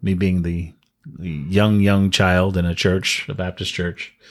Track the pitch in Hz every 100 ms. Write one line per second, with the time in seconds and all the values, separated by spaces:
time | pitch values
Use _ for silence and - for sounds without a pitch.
0 | 98 92 95 90 85 85 80 - _ _
1 | - - 87 76 73 98 107 104 101 98
2 | 98 - 95 90 95 95 87 85 98 92
3 | - - - - 90 - 95 - 87 82
4 | - _ -